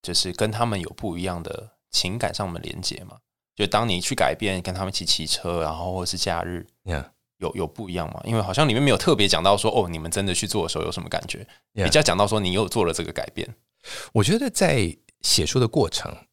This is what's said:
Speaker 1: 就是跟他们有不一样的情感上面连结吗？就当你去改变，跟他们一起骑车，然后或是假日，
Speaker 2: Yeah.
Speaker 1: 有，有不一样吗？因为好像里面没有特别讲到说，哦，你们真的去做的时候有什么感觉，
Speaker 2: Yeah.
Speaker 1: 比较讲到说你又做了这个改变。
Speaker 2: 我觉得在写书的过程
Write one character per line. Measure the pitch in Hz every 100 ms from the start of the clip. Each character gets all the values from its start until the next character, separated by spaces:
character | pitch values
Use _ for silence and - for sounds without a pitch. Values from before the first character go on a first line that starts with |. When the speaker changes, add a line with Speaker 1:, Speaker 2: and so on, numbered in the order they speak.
Speaker 1:
就 | -
是 | 85 92
跟 | 90 107
他 | 110
们 | 117 101
有 | 85
不 | - 110 85
一 |
样 | 92 87
的 | 82 - 110 _ _
情 | - 90 104
感 | 113
上 | - 98
面 | 85
连 | 82 -
结 | - -
吗？ | - - _ _ _ -
就 | 101
当 | 113 117
你 | 90
去 | 87
改 | 131 69
变， | 76 107 95
跟 | 90
他 | 92
们 | 95
一 |
起 | -
骑 | 85 - 78
车， | - 87 85
然 | 78 80
后 | 87
或 | 92 90
是 | 92
假 | 98 85
日， | 87 87 - _
Speaker 2:
Yeah. | - 76 - _ _ _
Speaker 1:
有， | 85
有 | - 80
不 | - 101
一 |
样 | 87 80
吗？ | -
因 | - 113
为 |
好 | 95
像 | 95 151
里 |
面 | 113
没 | 143
有 | -
特 | - 135
别 | 101
讲 | 82
到 | 90 101
说， | 110
哦， | - 90
你 | 82
们 | 80
真 | 98
的 | 98
去 | 90 104
做 | 104
的 | 82
时 | 80
候 |
有 | 82
什 | 80
么 | 82
感 | 82 -
觉， | - - - _
Speaker 2:
Yeah. | 110
Speaker 1:
比 | 92
较 | 151
讲 | 151 90
到 | 101
说 | 107
你 | 92
又 | 92 98
做 | 117
了 | 87
这 | 80
个 | 87
改 | - -
变。 | - - - _ _ - - -
Speaker 2:
我 | 113
觉 | 101 220
得 | 269
在 | - 180 139 87 - _ _
写 | - - 78
书 | 131
的 | 120
过 | - 113
程 | - - - _